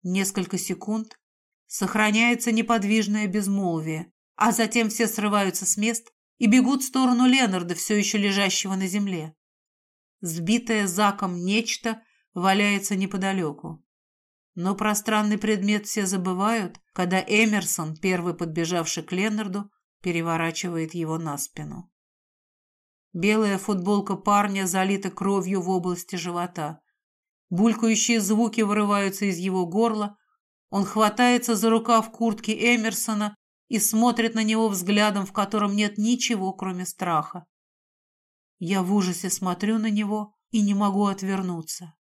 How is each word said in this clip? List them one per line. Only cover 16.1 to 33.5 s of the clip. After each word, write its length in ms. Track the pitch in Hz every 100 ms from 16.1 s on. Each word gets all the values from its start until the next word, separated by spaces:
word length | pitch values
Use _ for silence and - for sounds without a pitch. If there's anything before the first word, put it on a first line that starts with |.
| 196 180 180 202 226 180 - _
когда 260 | - 180 190
Эмерсон, 760 | - 208 226 208 180 - 156 156
первый 380 | 190 180 175
подбежавший 680 | 165 170 160 165 180 165 -
к 80 | 156
Ленарду, 580 | 180 214 214 208 190 202 _ _ _
переворачивает 920 | 180 170 165 165 165 160 180 165 160
его 240 | 175 160 160
на 200 | 165 143
спину. 540 | - - 151 135 - _ _ _ _ _ _ _ _ _ _ _ _
Белая 440 | 175 190 214 214 190
футболка 580 | 196 196 175 202 196 202
парня 520 | 202 202 202 196 190
залита 420 | 190 190 196 190
кровью 520 | 185 196 196 180 190
в 80 | 175
области 460 | 185 180 175 - 190
живота. 680 | 170 175 175 175 151 160 _ _ _ _ _ _ _
Булькающие 720 | 175 226 220 226 220 - 233
звуки 400 | 196 214 233 214
вырываются 640 | 214 208 208 202 196 196 202
из 120 | 170
его 280 | 185 185 170
горла. 520 | 185 233 226 202 - _ _ _ _ _
Он 160 | 196 196
хватается 680 | 214 214 208 247 247 247 220
за 160 | 226
рукав 400 | 226 226 233 226
куртки 400 | - 226 208 -
Эмерсона 840 | 220 233 240 220 196 - 214 208 208 _